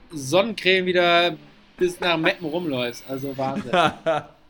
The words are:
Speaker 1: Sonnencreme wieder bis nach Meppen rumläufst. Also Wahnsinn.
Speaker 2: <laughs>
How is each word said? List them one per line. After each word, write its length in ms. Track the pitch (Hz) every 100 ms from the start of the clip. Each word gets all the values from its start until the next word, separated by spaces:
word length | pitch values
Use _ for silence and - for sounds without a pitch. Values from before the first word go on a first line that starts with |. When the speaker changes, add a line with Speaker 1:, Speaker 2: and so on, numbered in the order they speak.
| -
Speaker 1:
Sonnencreme 760 | 156 131 170 226 202 180 190 185
wieder 520 | 180 175 170 175 160 - - - -
bis 200 | 180 175
nach 160 | 180 165
Meppen 280 | 165 196 165
rumläufst. 600 | 160 175 131 123 120 -
Also 280 | 135 139 131
Wahnsinn. 340 | 135 139 123
Speaker 2:
<laughs> 520 | 180 160 - - 151 - -